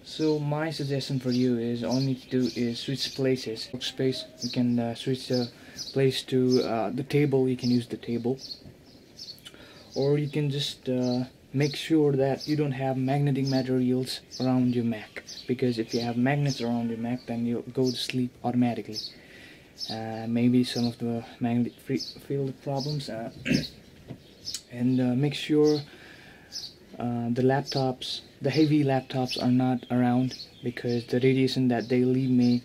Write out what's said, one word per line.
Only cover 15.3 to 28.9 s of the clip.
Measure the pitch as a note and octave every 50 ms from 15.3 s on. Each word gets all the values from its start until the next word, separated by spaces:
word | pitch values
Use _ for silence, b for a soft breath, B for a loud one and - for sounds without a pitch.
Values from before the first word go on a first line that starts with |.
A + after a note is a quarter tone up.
| - - - -
because | B2+ B2 C3 B2+ A#2+ A2+
if | A2+ - -
you | A#2+
have | A#2 A#2+ A#2 A#2+
magnets | B2 C3 C#3+ C#3+ C#3+ C#3 C3 -
around | A#2 A#2 A#2+ A#2 A#2 A#2
your | A#2 A2
Mac, | A#2 A#2 B2 B2 -
then | - A#2 A#2 A#2
you'll | A#2 A#2 A2+
go | - - A#2+ - C3 B2+
to | B2
sleep | A#2+ - - - C3 B2 B2 - - -
automatically. | B2+ A#2+ B2 B2 A#2+ A2+ A2 G#2 - G#2+ G#2+ - - B B B B B B B B B B B B B B - -
Uh, | G#2+ A2+ A2 A2 A2 A2 A2+ A2+
maybe | A#2 A#2 A#2+ B2 B2 B2+ B2
some | B2 - B2 A#2+
of | A#2+ A#2 -
the | A#2+ A#2 A#2 A#2 A2+ B B B
magnetic | B2+ A#2+ A#2 A#2+ A#2+ A2+ - -
free | - - C#3 A#2+
field | - - - - - - C#3+ C#3 C#3 C3+ C3 -
problems, | - C#3+ C#3 C#3 B2+ D3 D3+ D3 C#3+ -
uh, | G#2 A2 A#2 - - - -
<clears throat> | - - - - - - - - - - - - - - - - - - - - - - - - -
and, | - A#2+ B2 B2+ C3 B2+
uh, | B2+ B2 B2
make | B2+ C#3 D3 C#3+
sure, | - - - D#3 D3+ D3+ D3+ D3+ D3 C#3+ B B B B B B B B B B B B B B B B B - - - - - -
uh, | A#2+ A#2+ A#2+ A#2+ A#2+ A#2+
the | A#2+ B2+
laptops, | B2 C3 C3 C#3 C#3+ - - C#3+ C3 C3 B2+ - - - - - - - - -
the | - C#3
heavy | C3+ D3+ D#3+ D3 D3 D3+ C#3+
laptops | C3+